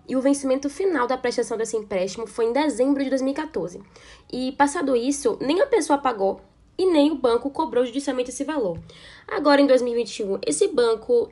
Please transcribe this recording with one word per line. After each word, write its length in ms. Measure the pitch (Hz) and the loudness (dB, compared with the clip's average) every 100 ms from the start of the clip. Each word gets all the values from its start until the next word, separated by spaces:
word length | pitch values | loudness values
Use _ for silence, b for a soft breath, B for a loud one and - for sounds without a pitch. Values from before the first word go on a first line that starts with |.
| - | -4
e 80 | 262 | 0
o 40 | |
vencimento 480 | 262 277 269 262 277 | 2 2 0 -2 -2
final 380 | - 392 311 240 | -2 -2 0 0
da 100 | 254 | -2
prestação 400 | 247 240 233 226 | -2 -2 -2 -2
desse 200 | 220 220 | -4 -4
empréstimo 500 | 202 196 190 208 226 | -4 -4 -4 -6 -10
foi 200 | - 226 | -2 0
em 60 | |
dezembro 520 | 254 302 214 262 285 | 0 0 2 2 2
de 60 | 269 | 0
dois 120 | 262 | 0
mil 100 | 269 | -2
e 40 | 277 | -4
quatorze, 440 | 311 220 170 - - B B B B | -6 -6 -6 -10 -20 B B B B
e 180 | 247 254 | -8 -4
passado 460 | - 285 349 277 247 | 2 2 2 0 0
isso, 420 | 247 285 233 - | 0 0 0 0
nem 200 | 254 349 | 0 2
a 60 | 571 | 2
pessoa 280 | 453 - 277 | 2 2 0
pagou 440 | 269 220 190 196 - _ _ - | 0 0 -2 -2 -10 _ _ -2
e 80 | 370 | 2
nem 220 | 320 285 | 4 4
o 60 | 294 | 4
banco 320 | 254 233 277 | 2 2 0
cobrou 360 | - 254 233 254 | -2 0 0 0
judicialmente 440 | 247 277 254 247 | -2 -4 -4 -4
esse 120 | - | -6
valor. 380 | 269 311 202 165 - B B B B | -6 -2 -4 -4 -12 B B B B
Agora, 320 | - 294 285 | -2 4 4
em 60 | 277 | 6
dois 120 | 254 | 4
mil 120 | 240 | 2
e 40 | 233 | -2
vinte 220 | 220 - | -4 -6
e 60 | |
um, 160 | 202 196 | -4 -4
esse 220 | - 294 403 | -2 0 0
banco, 640 | 311 240 220 220 240 220 | 2 2 0 2 0 0